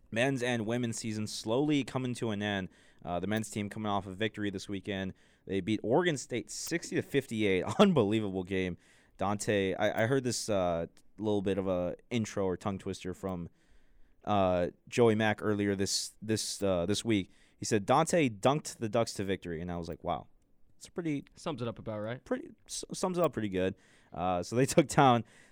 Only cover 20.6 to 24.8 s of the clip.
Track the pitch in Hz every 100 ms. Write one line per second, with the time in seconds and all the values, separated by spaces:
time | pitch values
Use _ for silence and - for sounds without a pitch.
20.6 | - - - - 170 143 - - 180 127
21.6 | 120 107 107 107 107 127 - 254 - -
22.6 | - - - - 185 180 160 120 107 92
23.6 | 92 - _ - _ - 90 90 90 117
24.6 | 135 -